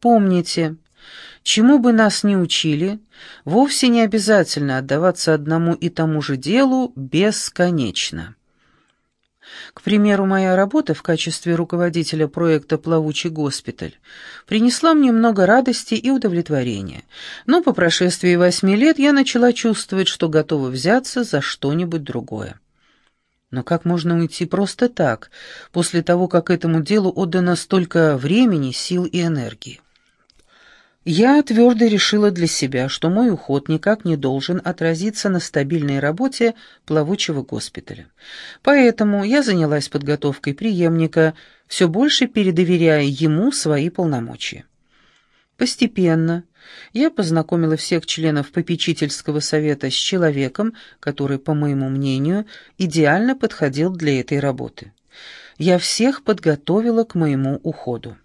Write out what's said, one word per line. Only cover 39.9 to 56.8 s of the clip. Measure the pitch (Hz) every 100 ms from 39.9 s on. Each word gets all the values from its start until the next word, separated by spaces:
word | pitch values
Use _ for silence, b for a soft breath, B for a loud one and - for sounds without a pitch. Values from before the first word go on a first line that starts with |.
| 147 143 147 147 139 -
преемника, | 139 220 190 170 165 160 165 160 156 b b b
всё | - 180
больше | 170 285 - 247
передоверяя | - 190 165 175 180 165 156
ему | 143 135 156 151 233
свои | 269 156 147 156
полномочия. | - 175 135 113 117 - 143 - _ _ _ _ _ _ _ _ _
Постепенно | 247 - - - 180 165 165 170 170 B B B B
я | 220 302
познакомила | 320 180 165 160 170 160 156
всех | - 175
членов | 160 - 160 151 139
попечительского | - 165 170 - 160 147 - - 151
совета | 151 156 151 143 139
с |
человеком, | 131 - 190 165 139 135 - 214 226 B B
который, | - 139 139 139
по | 139
моему | 151 147 139 135
мнению, | 135 139 131 143 190 214 B B _
идеально | 185 156 151 165 233
подходил | 269 220 - 147 135 165
для | 185 156 135
этой | 123 143
работы. | 143 131 120 - 101 _ _ B B B B B
Я | 160 180
всех | - - 233 269
подготовила | - 175 165 147 - 185